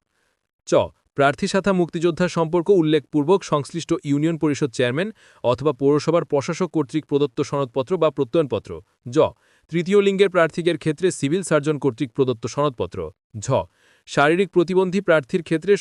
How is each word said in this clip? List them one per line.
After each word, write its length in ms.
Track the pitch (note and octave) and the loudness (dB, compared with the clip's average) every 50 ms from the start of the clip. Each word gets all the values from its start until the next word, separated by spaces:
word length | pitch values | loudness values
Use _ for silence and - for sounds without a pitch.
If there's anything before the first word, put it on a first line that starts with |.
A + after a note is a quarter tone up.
| _ _ _ _ _ _ _ _ _ _ _ _ _ - | _ _ _ _ _ _ _ _ _ _ _ _ _ 0
চ, 40 | E3+ C#3 G2 D#2+ - _ _ _ _ | 2 2 2 0 -4 _ _ _ _
প্রার্থী 300 | - C#3 C#3 C3+ - G3+ F#3+ - | 0 2 2 2 0 -2 -2 -2
সাথা 180 | G3 F3 G3+ F#3+ F3+ | 0 0 0 0 0
মুক্তিযোদ্ধার 540 | F3 D#3 - F3 D#3 F3 D#3+ - F3+ F3 - | 0 -2 -2 -2 -2 -2 0 0 -2 -2 -2
সম্পর্ক 320 | E3+ E3 D#3+ E3 F3 D#3+ - G#3 F#3 D#3+ | -2 -2 0 0 0 2 4 4 4 4
উল্লেখপূর্বক 580 | D3+ D#3 D3+ - _ - D3+ C#3+ D3 F#3+ G3 - - D#3+ | 4 2 0 0 _ -2 0 2 2 2 0 0 -2 -4
সংশ্লিষ্ট 380 | D3 C3+ - - E3 D3 - E3 - - D3 | -4 -4 -4 -8 -8 -6 -4 -4 -4 -2 -2
ইউনিয়ন 280 | C#3 C#3+ D3+ E3 E3+ D3+ - | 0 0 0 0 -2 0 0
পরিষদ 280 | D3+ C#3+ - D#3 C3+ - | -2 0 0 -2 -4 -2
চেয়ারম্যান 320 | - B2+ B2 B2 D3+ F#3+ A3 A3 _ _ _ _ _ - | -2 -2 -2 -2 -2 -6 -6 -8 _ _ _ _ _ -2
অথবা 280 | A#2 B2+ A#2+ C3+ D3+ C#3 - | -2 -2 0 0 -2 -2 0
পৌরসভার 440 | C#3 C#3 D3 D3 - D#3 D#3+ E3+ D#3 - | 2 2 2 2 2 0 0 0 0 0
প্রশাসক 380 | - C#3+ C3 - E3 - F#3 E3 - | -2 -2 -2 -2 -4 -4 -4 -4 -2
কর্তৃক 280 | D#3+ D3 - - D#3+ - - | -4 -4 -2 -4 -6 -6 -2
প্রদত্ত 280 | D3 C#3 D3 C#3 _ - C#3+ - | -2 0 0 -2 _ -4 -6 -4
সনদপত্র 420 | D3 C#3+ C#3 B2 - C#3 B2+ - F#3 E3+ D#3+ | -4 -6 -6 -4 -4 -6 -4 -4 -2 0 0
বা 60 | D#3 - | 0 0
প্রত্যয়নপত্র। 540 | - C#3 A#2 - E3+ D#3 B2 A2+ G2 - - F2 D#2+ - _ _ _ - B2+ A#2+ | -2 -4 -2 0 -2 -2 0 -2 -6 -6 -8 -14 -16 -16 _ _ _ -12 -4 0
জ, 20 | D#3 C3+ G2 - _ _ _ _ _ _ - D3+ | 2 2 2 0 _ _ _ _ _ _ -8 -4
তৃতীয় 260 | E3+ E3+ F3 G3+ G3+ G3+ | -4 -2 2 2 2 4
লিঙ্গের 240 | G3 G3 F#3 G3+ F#3+ F3+ | 4 4 2 2 2 2
প্রার্থীদের 460 | F3+ E3 D#3+ - - E3 E3+ E3+ D3+ - | 2 0 0 0 -2 -2 -2 -2 -2 -2
ক্ষেত্রে 260 | D#3+ D3+ - F3+ F3+ - - | -4 -4 -2 -2 -2 -2 -2
সিভিল 240 | - C#3 D#3 G3 F#3 - | -2 -2 -2 -2 -2 0
সার্জন 280 | E3 D3+ C#3 D3+ D3+ C#3 C#3+ | 0 0 0 0 -2 -2 -2
কর্তৃক 260 | C#3 A#2 - D3+ B2 _ | -2 -2 -2 -6 -6 _
প্রদত্ত 280 | - C3+ B2 B2 A#2 - A#2+ - | -2 0 0 -2 -4 -6 -8 -4
সনদপত্র। 440 | - C#3+ D3 B2+ - G2 E2+ - F#2+ E2 D#2 - _ _ _ - G#2+ G2 | -2 -2 -2 -2 -4 -8 -8 -6 -8 -10 -10 -12 _ _ _ -16 -10 -4
ঝ, 20 | - C3+ G#2+ F2+ - _ _ _ _ _ _ _ - | -2 -2 -2 -2 -4 _ _ _ _ _ _ _ -6
শারীরিক 400 | - D3+ C#3+ D3+ E3+ F3+ G3+ E3+ - | 0 2 4 4 4 2 0 0 2
প্রতিবন্ধী 440 | F3+ E3+ D#3 F#3 F3+ F#3+ F#3 E3+ G3+ G3+ - | 0 2 2 2 0 0 2 0 -2 2 2
প্রার্থীর 340 | E3 D#3 C#3+ - - F#3 D#3+ - | 2 2 2 0 -4 -4 -4 -2
ক্ষেত্রে 240 | E3 D#3+ D#3 F#3+ G3+ F#3 | -4 -2 0 0 0 0